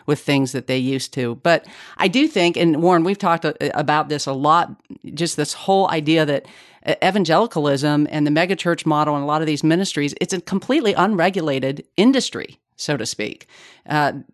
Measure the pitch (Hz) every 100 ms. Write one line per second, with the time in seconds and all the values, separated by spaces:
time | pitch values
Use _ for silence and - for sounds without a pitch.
0 | - 147 - 139 131 131 120 131 131 135
1 | - 139 120 117 170 165 - - - -
2 | 190 254 311 196 175 170 170 151 170 170
3 | 175 202 190 165 156 - 143 - 147 151
4 | 143 147 143 135 147 170 - - _ -
5 | - 147 165 - 147 - - 196 190 165
6 | 151 160 147 143 - - - _ - -
7 | 185 202 160 156 233 165 147 139 147 147
8 | 147 151 147 151 180 185 175 165 160 151
9 | 151 147 143 156 156 143 156 170 196 151
10 | 143 - - 180 - 196 - 302 220 175
11 | 196 190 175 185 156 135 135 147 - -
12 | 233 269 - - - - _ - - 143
13 | 117 - 107 - - - - - - 151
14 | 143 135 -